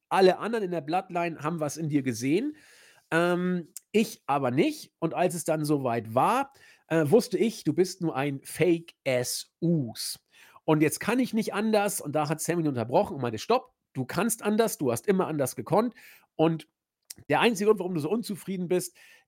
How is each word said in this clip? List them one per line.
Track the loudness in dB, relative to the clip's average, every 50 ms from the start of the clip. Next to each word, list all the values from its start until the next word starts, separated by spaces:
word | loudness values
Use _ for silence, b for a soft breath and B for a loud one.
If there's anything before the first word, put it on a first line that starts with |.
| _ _
alle | 2 6 6 6 4 4
anderen | -2 -4 -4 -4 -4
in | -4
der | -4 -6
Bloodline | -4 -2 -4 -4 -4 -2 -4 -4 -2 -4 -4 -4 -4
haben | -4 -4 -2
was | -4 -4 -4
in | -4 -6 0
dir | 0 0 0
gesehen, | 0 -4 -2 -2 0 0 0 0 -2 -6 B B B B B B B B B B _
ähm, | 0 0 2 2 0 0 0 -2 -2 -2 -4 -8 _ -20 _ _ _
ich | 2 2 2 -2 -16 _
aber | -2 -2 0 0 0
nicht. | 2 2 2 2 0 -4 -14 -20 _ _
Und | -6 -4 -2
als | 0 0 0 0
es | -2 -2
dann | -2 -2 -2 0
soweit | 0 0 0 0 0 -2 -2 -4 -2 0
war, | 2 2 4 2 0 -2 -4 _ b b b b b b b
äh, | 0 2 4 6
wusste | 6 6 4 4 0 0
ich, | 0 0 0 -2 -4
du | -2 2
bist | 2 0 0 0 -4
nur | -4 -4 -2
ein | -2 -2 -2 -4 -6 -10
Fake-Ass-Us. | -12 -2 0 2 2 2 0 -2 -12 -20 _ _ 0 0 0 0 -2 -6 -8 -10 _ _ _ 0 0 2 0 0 -4 -6 -10 -10 -10 -10 -12 _ b b b b b b b b
Und | 2 4 4
jetzt | 4 2 0 -2
kann | -2 -2 0 0
ich | 0 0 0
nicht | -2 -2 -2 -4
anders." | -2 -2 2 2 2 2 0 -4 -4
Und | -8 -4 -2
da | -2 0 0
hat | -2 -4
Sammy | -2 -2 -2 0 0
ihn | 0
unterbrochen | 0 -2 -4 2 2 2 2 2 -4
und | -4 -4
meinte, | -4 -4 -6
"Stopp, | -2 0 0 0 0 _ _ _ _ _ _
du | -8 -6
kannst | -4 -2 -2 -2 -2 -2 -2 -2
anders, | -2 2 2 2 0 0 -2
du | -2 0 0
hast | -2 0
immer | 0 2 2 2
anders | -2 0 -2 -2 -2 -4
gekonnt. | -8 -4 0 2 2 2 0 -4 B B B B B B B _
Und | 2 2 2 2 0 -6 _ _ _ _ _ _ _ _ _ -20 -20 -4 _
der | 2 4
einzige | 4 2 2 2 0 0
Grund, | 0 0
warum | -2 -4 -4
du | -2
so | -2 -2
unzufrieden | -2 -2 -4 -6 -10 -10 -8 -8 -6 -6 -2 0
bist, | 0 0 -2 -4 b b b b b b b